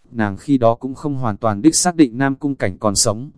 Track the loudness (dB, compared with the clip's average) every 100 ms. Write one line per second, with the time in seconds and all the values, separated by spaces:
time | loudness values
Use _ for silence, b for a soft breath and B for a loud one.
0 | -10 -4 -4 -4 -2 2 4 2 -4 -8
1 | -6 -4 -4 -2 -2 2 2 2 0 2
2 | 2 2 -2 -2 -4 -2 -4 -2 -2 0
3 | 0 -2 -6